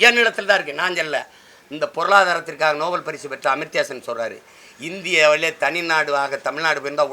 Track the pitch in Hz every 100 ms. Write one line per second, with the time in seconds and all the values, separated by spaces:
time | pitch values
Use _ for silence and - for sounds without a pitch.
0 | 233 240 226 220 202 196 151 143 180 170
1 | 160 135 - - - - - 151 151 165
2 | 170 202 180 170 160 143 156 151 165 175
3 | 151 143 143 131 143 135 160 170 - 127
4 | 120 113 113 98 - - - - 151 196
5 | 175 165 151 151 165 160 143 170 170 156
6 | 147 143 139 139 139 143 160 143 139 143
7 | 139